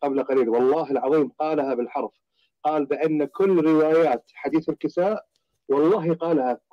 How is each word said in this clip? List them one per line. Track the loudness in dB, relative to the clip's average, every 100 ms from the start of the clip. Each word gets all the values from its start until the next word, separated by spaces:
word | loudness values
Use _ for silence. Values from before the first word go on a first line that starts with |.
قبل | -4 -4
قليل، | -2 0 2
والله | 2 2 0 -2
العظيم | -2 0 0 0 -2
قالها | -4 -2 -2
بالحرف، | -4 -4 -6 -8 _ _ _ _ _
قال | -2 -2 -2
بأن | -2 -2 0 -2
كل | 0 2 2 4
روايات | 2 4 2 2 0 -6
حديث | -12 -4 -2 -2
الكساء، | -6 -6 -2 -2 -2 -8 _ _ _ -2
والله | 2 2 2 0
قالها | -2 0 0 0 -4 _